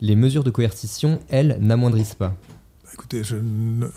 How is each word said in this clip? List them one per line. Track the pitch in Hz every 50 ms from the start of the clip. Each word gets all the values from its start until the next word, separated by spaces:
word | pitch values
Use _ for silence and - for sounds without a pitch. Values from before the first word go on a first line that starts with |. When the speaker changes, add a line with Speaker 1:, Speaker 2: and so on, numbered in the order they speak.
Speaker 1:
les | 110 104 104
mesures | 107 123 135 131 151 135
de | 127
coercition, | 110 - 117 110 - - - 107 - - - 151 160 - - -
elles, | - 135 147 151 120 95
n'amoindrissent | 104 107 113 120 123 123 113 110 110 107 -
pas. | - 98 92 95 - - - - - - _ _ _ _ - -
Speaker 2:
Écoutez, | - - - - 113 107
je | - 117 107
ne, | 113 113 107 107 113 113 113 117 120 - -